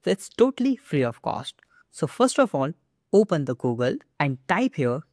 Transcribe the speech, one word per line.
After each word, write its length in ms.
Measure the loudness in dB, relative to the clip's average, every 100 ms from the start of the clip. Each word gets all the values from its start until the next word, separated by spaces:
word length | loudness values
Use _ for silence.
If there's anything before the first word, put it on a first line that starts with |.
So 60 | -2
it's 200 | -4 -4
totally 480 | 2 2 2 -2 -2
free 260 | -2 -2
of 180 | -2 -4
cost. 400 | -6 -6 -10 _ _ _ _
So 160 | -6 -6
first 320 | 2 2 2
of 160 | 0 0
all, 160 | -4 -6 _ _ _
open 320 | 2 4 0 -2
the 80 |
Google 440 | -2 -2 0 -2 -2 -10 _
and 200 | -4 -4 -2
type 260 | 0 0
here 280 | -2 -2 -2 -8